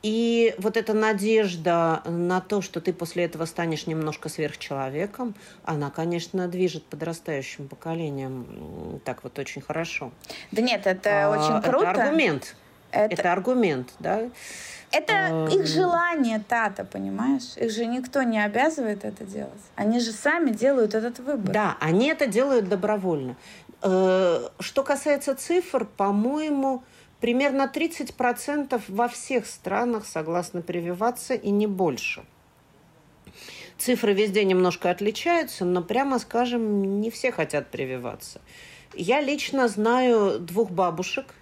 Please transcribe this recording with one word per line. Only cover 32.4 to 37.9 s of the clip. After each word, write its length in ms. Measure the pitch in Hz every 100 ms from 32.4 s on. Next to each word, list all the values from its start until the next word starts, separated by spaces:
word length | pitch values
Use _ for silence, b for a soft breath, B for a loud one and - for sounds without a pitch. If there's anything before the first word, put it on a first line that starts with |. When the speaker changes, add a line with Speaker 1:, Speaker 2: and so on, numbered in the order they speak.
| _ _ _ _ _ _ _ _ - B B B B B
Speaker 1:
Цифры 380 | - 247 220
везде 300 | 196 214 196
немножко 460 | 196 185 180 170 175
отличаются, 760 | 180 202 220 339 339 285 - 175
но, 160 | 180
прямо 360 | 170 214 277 254
скажем, 840 | - 226 247 240 220 202 196 196
не 80 | 214
все 220 | - 254
хотят 380 | 240 156 147 -
прививаться. 680 | - 135